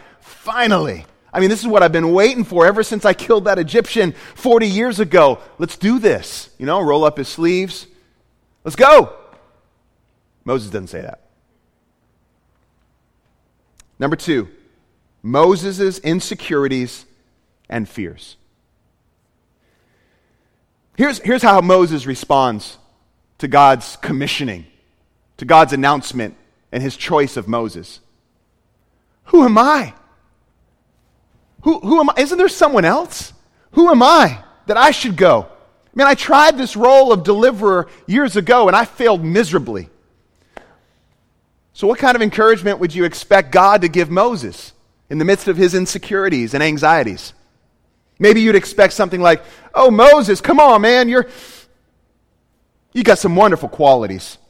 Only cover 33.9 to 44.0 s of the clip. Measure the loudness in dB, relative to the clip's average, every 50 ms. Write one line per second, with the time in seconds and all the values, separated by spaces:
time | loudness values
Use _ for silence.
33.9 | 4 4 6 6 6 6 4 2 0 -8 -16 _ _ _ _ -4 0 2 2 2
34.9 | 2 0 -6 -8 0 2 4 4 4 2 0 -6 -16 _ _ _ _ _ _ _
35.9 | _ 0 2 2 2 0 0 2 2 4 4 4 2 0 -6 -8 -4 0 2 6
36.9 | 6 6 6 4 2 0 0 -2 0 2 2 0 0 0 -2 0 0 0 -4 -6
37.9 | -14 _ _ -4 -2 -2 -2 -2 -4 -4 0 2 2 4 4 4 2 2 0 -2
38.9 | -6 -2 0 0 0 0 -2 -2 -2 -2 -2 0 -4 -4 -4 -6 -10 -10 -12 -14
39.9 | _ _ _ _ _ _ _ _ _ _ _ _ _ -20 -20 _ _ _ _ _
40.9 | _ _ _ _ _ _ _ _ _ _ _ _ _ _ _ _ _ -4 -4 -2
41.9 | -2 0 0 0 0 0 -2 -2 0 2 2 2 2 2 -2 -4 -4 -4 -4 -6
42.9 | -4 -4 -4 -4 -6 -10 -2 2 2 2 2 2 2 2 4 4 4 2 0 -2
43.9 | -2 -2